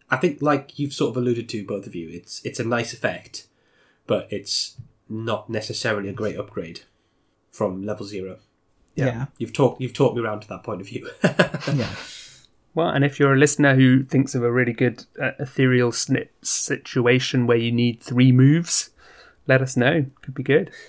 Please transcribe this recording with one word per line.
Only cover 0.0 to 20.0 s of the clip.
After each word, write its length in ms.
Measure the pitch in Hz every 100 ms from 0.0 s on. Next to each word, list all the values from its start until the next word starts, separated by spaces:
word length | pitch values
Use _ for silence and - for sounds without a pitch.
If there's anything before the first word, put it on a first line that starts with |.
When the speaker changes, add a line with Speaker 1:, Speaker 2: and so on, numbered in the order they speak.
| _
Speaker 1:
I 60 | 127
think, 240 | 180 143
like 360 | 147 143 - -
you've 140 | 143
sort 180 | - 127
of 60 | 123
alluded 320 | 123 117 113
to, 160 | 110
both 220 | 98 101 92
of 80 |
you, 160 | 87 82
it's, 320 | 85 - -
it's 160 | - -
a 40 |
nice 280 | 113 120 113
effect, 540 | - 110 87 - - - _ _ _ _ _ -
but 220 | 104 -
it's 480 | 101 98 - - - - _ -
not 400 | 110 113 107 -
necessarily 600 | 110 - 113 117 104 98
a 20 |
great 240 | 92 104 92
upgrade 440 | 104 - 82 87 - _ _ _ _ _ _
from 320 | - 104 92 101
level 180 | 104
zero. 360 | 101 104 92 90 _ _ _ _ _
Speaker 2:
Yeah. 120 | - 127
Speaker 3:
Yeah. 200 | 117 139 -
Speaker 1:
You've 160 | 117
talked, 260 | - 127 -
you've 140 | 123
talked 220 | - 131 113
me 60 |
around 180 | 113 104
to 80 | -
that 140 | 92
point 200 | - 95
of 60 | 98
view. 200 | - - -
<laughs> 0 | - - - - -
Speaker 2:
Yeah. 140 | 143 101 98 - - - - _ _ _
Speaker 3:
Well, 140 | 160 170
and 160 | 139
if 160 | 139 -
you're 140 | 143
a 40 | 135
listener 380 | 147 - 143 131
who 260 | 131 131
thinks 320 | 131 135 135
of 80 | 127
a 80 | 120
really 220 | 120 120
good, 320 | 113 123 117 - -
uh, 80 | 131 -
ethereal 540 | 131 - 131 123 120
snip 400 | 117 - 123 - _
situation 1040 | - - - 131 - 135 120 127 131 131 120
where 100 | 117
you 140 | 117
need 320 | 120 120 117
three 300 | - 123 127
moves, 580 | 123 131 160 170 - - _ - - - _ -
let 160 | 131
us 140 | 131 127
know. 300 | 123 165